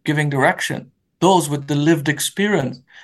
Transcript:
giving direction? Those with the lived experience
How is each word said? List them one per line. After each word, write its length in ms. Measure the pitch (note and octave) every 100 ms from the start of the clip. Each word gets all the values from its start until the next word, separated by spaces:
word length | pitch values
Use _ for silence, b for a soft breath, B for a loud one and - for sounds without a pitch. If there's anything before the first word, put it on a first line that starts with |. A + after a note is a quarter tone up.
giving 260 | - D3+ D3+
direction? 640 | C#3 D3 F#3 - B2 - _ _ -
Those 300 | F3 F#3+ D3
with 180 | C#3+ C#3
the 80 | D3
lived 340 | D3+ D#3+ C#3+
experience 720 | D3 - - G3+ F#3+ B2+ B2 _ B